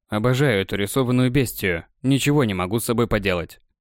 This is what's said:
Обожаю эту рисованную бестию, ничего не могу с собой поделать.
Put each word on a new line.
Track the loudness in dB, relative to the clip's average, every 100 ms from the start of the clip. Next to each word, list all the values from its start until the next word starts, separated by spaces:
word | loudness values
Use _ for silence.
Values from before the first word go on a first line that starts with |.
| -6
Обожаю | -2 0 2 2 2
эту | 0 -2
рисованную | -2 0 0 2 2
бестию, | 2 -2 -2 -4 -4 -6 _
ничего | 0 0 2 2
не | 2
могу | 0 -2 -2
с |
собой | -2 0 0
поделать. | 0 0 -2 -4 -12 _ _